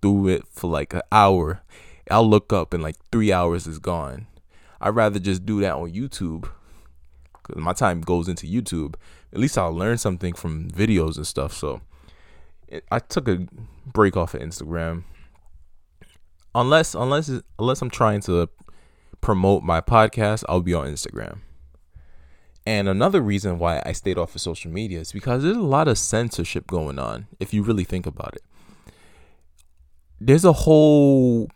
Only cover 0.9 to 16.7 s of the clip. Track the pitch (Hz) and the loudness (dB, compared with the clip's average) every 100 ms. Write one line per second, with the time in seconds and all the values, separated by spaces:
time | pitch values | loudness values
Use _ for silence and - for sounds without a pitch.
0.9 | 85 - 107 101 92 78 95 - - - | -6 2 4 6 4 0 -6 -12 -20 -20
1.9 | - - 107 113 104 - 101 80 85 78 | -14 0 2 6 4 2 -2 -2 -6 -6
2.9 | - - 117 104 92 87 85 82 78 - | -10 -4 0 2 2 0 -2 -6 -10 -6
3.9 | 85 69 64 110 - _ - _ - 104 | -6 -6 -12 -18 -20 _ -20 _ -6 -2
4.9 | 113 107 101 95 92 98 104 95 71 85 | 2 2 0 -2 -4 -2 -2 -2 -4 -8
5.9 | 92 135 - 87 80 - - - - - | -8 -10 -8 -8 -8 -10 -14 -20 -20 -20
6.9 | - - - - - - 80 80 90 107 | -20 -20 -20 -20 -20 -14 -8 -6 0 0
7.9 | 87 80 87 85 85 78 113 104 85 73 | -2 -2 -2 -2 -8 -6 -6 -4 -6 -8
8.9 | - - - - - 139 117 87 82 104 | -10 -20 -20 -12 -4 -2 0 -2 -2 -2
9.9 | 117 104 90 90 87 85 80 82 82 110 | -2 -2 -4 -6 -8 -8 -8 -8 -2 2
10.9 | 95 80 76 76 - 71 - 73 57 - | 2 0 -4 -8 -6 -6 -6 -8 -10 -14
11.9 | - - - - - - - - 76 - | -20 -20 -20 -20 -20 -20 -20 -18 -14 -6
12.9 | 117 - - 123 90 87 - - - 139 | -6 -4 -4 -2 -2 -4 -14 -20 -20 -4
13.9 | 110 101 90 85 - 76 - 76 85 82 | 2 2 2 -4 -6 -12 -12 -8 -6 -6
14.9 | 85 - - - _ - - - - _ | -8 -12 -20 -20 _ -20 -20 -20 -20 _
15.9 | _ - _ - _ - 120 123 | _ -20 _ -20 _ -6 0 4